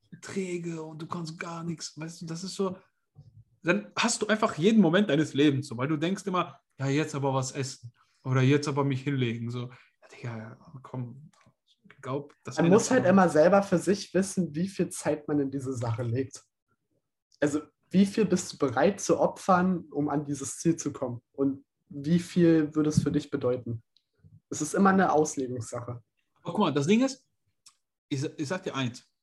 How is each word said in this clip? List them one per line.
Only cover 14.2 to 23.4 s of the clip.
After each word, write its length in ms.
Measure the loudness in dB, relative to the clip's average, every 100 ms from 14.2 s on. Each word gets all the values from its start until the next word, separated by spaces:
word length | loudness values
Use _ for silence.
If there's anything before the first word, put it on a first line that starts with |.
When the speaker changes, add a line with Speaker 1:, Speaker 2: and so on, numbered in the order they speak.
| 0 -2 -4 -2
Speaker 2:
wie 120 | -4
viel 200 | -4 -4
Zeit 380 | -4 -4 -4 -2
man 120 | -2
in 120 | -2
diese 220 | -4 -6
Sache 300 | -4 -4 -4
legt. 400 | -4 -4 -6 -10 _ _ _ _ _ _ _ _ _ -4
Also, 220 | -2 -2 -6 _ _
wie 160 | 2 2
viel 200 | 2 0
bist 280 | 0 -2
du 40 | -4
bereit 440 | -2 2 2 2
zu 180 | 0 2
opfern, 680 | 0 0 2 4 2 -2 -4
um 180 | -4 -2
an 160 | -2 -4
dieses 320 | -6 -8 -4
Ziel 180 | -2 0
zu 160 | -4
kommen? 280 | -6 -6 -8 _
Und 320 | -2 -2 -2 _ _ -18
wie 300 | -8 0 0
viel 540 | 0 2 4 4 2 0
würde 140 | 0
es 120 | 2
für 100 | 2
dich 180 | 0 -2
bedeuten? 540 | -4